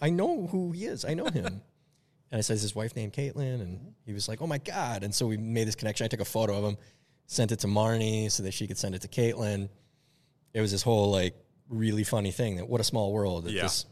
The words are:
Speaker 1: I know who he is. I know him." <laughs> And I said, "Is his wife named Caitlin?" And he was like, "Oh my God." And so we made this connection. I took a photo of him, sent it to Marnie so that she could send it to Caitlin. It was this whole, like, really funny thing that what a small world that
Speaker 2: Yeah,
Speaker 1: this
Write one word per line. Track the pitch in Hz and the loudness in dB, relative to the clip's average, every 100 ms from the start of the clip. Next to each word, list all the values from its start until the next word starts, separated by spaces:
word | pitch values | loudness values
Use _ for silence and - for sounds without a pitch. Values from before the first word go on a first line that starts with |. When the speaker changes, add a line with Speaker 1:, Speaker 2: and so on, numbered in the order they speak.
Speaker 1:
I | 151 | 2
know | 175 220 320 175 | 2 2 0 -2
who | 185 175 | -2 -2
he | 170 220 | -4 -6
is. | - - | -4 -4
I | |
know | 160 320 | -2 0
him." | 156 101 95 - | -2 -2 -6 -14
<laughs> | _ _ _ _ _ _ | _ _ _ _ _ _
And | 113 | -2
I | |
said, | 104 110 | 0 0
"Is | |
his | 104 | -2
wife | 104 113 123 | -4 -6 -4
named | 107 | -6
Caitlin?" | 139 139 143 135 123 | -4 -4 -4 -4 -4
And | 90 95 156 - 117 | -6 -10 -14 -16 -10
he | |
was | 101 98 | -6 -6
like, | 110 | -4
"Oh | 160 | -4
my | 143 | -4
God." | 139 202 135 110 | -4 -4 -2 -2
And | 101 | -2
so | 101 117 | 0 0
we | 107 | 0
made | 110 113 110 | 0 0 0
this | 107 | 0
connection. | 107 101 | -4 -2
I | 113 | -2
took | 110 | -2
a | - | -2
photo | 110 110 101 | 2 2 2
of | 104 | 0
him, | 101 - _ _ _ _ | -2 -10 _ _ _ _
sent | - 110 | 0 2
it | 113 | 2
to | 98 | 2
Marnie | 104 110 113 110 110 107 | 4 4 4 2 2 0
so | - | 0
that | 95 | -2
she | - 104 | -4 -6
could | 95 | -4
send | 101 92 | -4 -6
it | |
to | - | -4
Caitlin. | - 117 117 107 101 98 - _ _ _ _ _ _ _ | 0 2 2 -2 -2 -4 -10 _ _ _ _ _ _ _
It | 113 | 0
was | 107 | 2
this | 98 | 2
whole, | 120 110 101 | 4 6 6
like, | 95 90 - _ _ - | 6 2 -2 _ _ -8
really | 113 110 104 | 0 2 2
funny | 104 113 98 | 2 2 0
thing | 90 117 90 | 0 -2 -2
that | 87 | -2
what | 117 | 0
a | |
small | 104 117 98 | 2 0 0
world | 107 101 87 | 2 0 0
that | 85 | -2
Speaker 2:
Yeah, | 98 | -2
Speaker 1:
this | 85 - - | 0 -2 -6